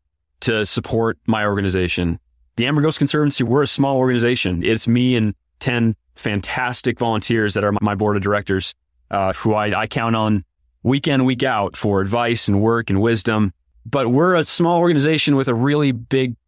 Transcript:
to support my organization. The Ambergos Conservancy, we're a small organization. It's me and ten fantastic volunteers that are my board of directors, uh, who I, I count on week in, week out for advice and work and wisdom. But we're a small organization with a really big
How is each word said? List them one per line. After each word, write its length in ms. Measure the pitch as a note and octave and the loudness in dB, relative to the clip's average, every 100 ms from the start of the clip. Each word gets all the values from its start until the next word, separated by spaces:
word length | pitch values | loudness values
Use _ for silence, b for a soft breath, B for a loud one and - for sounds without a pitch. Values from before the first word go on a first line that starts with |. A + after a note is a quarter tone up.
| _ _ _ _ | _ _ _ _
to 220 | - A2 | -2 0
support 540 | G#2 - - A2+ A2+ - - | 0 -2 -2 -2 -2 -2 -2
my 180 | A2 | 0
organization. 760 | G#2 G2+ G2 F#2 F2+ - F2 E2+ - _ _ - | 0 0 0 0 -2 -2 -2 -4 -10 _ _ -4
The 80 | B2 | 0
Ambergos 340 | D3+ D3+ - | 2 0 0
Conservancy, 440 | C#3+ D3+ D3 - | -2 0 0 0
we're 200 | A#2+ C3 | 0 2
a 40 | C#3 | 2
small 300 | - C#3 C3+ | 0 0 2
organization. 640 | C3 B2 A#2+ B2 F#2 F2 | 2 2 2 0 -2 -2
It's 240 | F#2 A2+ - | 0 0 2
me 280 | A#2+ B2+ B2 | 2 2 2
and 180 | G#2+ - _ _ | 0 -4 _ _
ten 360 | - A#2+ A#2 G#2+ _ - | -4 0 0 0 _ -10
fantastic 840 | - G2+ - - B2 A#2+ B2+ - | -6 -4 -4 -4 -4 -2 -4 -2
volunteers 560 | A#2 A2 - A#2 G#2 G2+ | -2 -2 0 0 0 0
that 80 | |
are 100 | G#2 G#2 | 0 0
my 140 | G#2 G2 | 0 0
board 200 | G#2 G#2 | 0 0
of 60 | |
directors, 540 | G2 G2+ G2+ F#2+ - - _ _ _ | 0 -2 0 -2 -2 -8 _ _ _
uh, 240 | G2+ F#2+ | -2 -2
who 220 | F#2 A2+ G#2+ | 0 0 0
I, 260 | G#2+ G2 | 0 -2
I 60 | A2 | -4
count 280 | - A#2 A2+ | -4 -2 0
on 300 | G#2+ G#2 - _ _ _ | 0 -2 -4 _ _ _
week 240 | A2 C#3 D#3 | -2 -2 0
in, 180 | C3+ B2+ | 0 0
week 160 | B2 | 0
out 340 | C3+ A2+ G2 - | 0 0 -2 -4
for 240 | G#2+ G2 | -2 0
advice 480 | G2 A#2 A#2+ A#2 - | 0 0 0 0 0
and 140 | G2 | 2
work 300 | A2 A#2 A2 | 2 0 0
and 100 | G2 | 0
wisdom. 520 | A2+ A2+ - A2 G#2 - _ _ - | 2 0 0 0 0 -4 _ _ -6
But 200 | C#3 A#2+ | -2 0
we're 260 | B2+ F3+ F3 | 2 2 2
a 80 | |
small 360 | D3+ - E3+ F3 | 0 0 2 2
organization 580 | E3+ D#3 C#3+ D#3 D3+ C#3 | 2 2 2 0 2 0
with 100 | C3 | 0
a 60 | |
really 400 | A#2 C3 D3 C#3+ | 0 0 2 0
big 420 | B2 A#2 C3 C3 A#2+ | -2 -2 -2 -2 -4